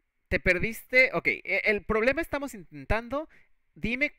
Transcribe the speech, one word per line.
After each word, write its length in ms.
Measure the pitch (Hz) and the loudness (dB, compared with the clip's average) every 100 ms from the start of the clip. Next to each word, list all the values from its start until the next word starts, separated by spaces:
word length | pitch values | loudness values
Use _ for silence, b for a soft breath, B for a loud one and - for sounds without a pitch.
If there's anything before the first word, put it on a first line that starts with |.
| _ _ _ | _ _ _
Te 120 | 180 | -2
perdiste. 720 | 190 180 202 220 - 254 262 | 2 2 0 -6 0 4 4
Ok, 120 | - - | 2 0
e-, 340 | 101 - 190 | -2 -2 0
el 200 | 196 208 | 2 0
problema 360 | - 220 233 269 | 0 0 2 0
estamos 340 | - 285 277 | -2 -6 -6
intentando. 760 | 208 165 147 135 214 240 277 311 b b _ _ | -12 -16 -18 -4 -4 -2 -6 -8 b b _ _
Dime 380 | - 202 254 285 | -8 -6 -2 -2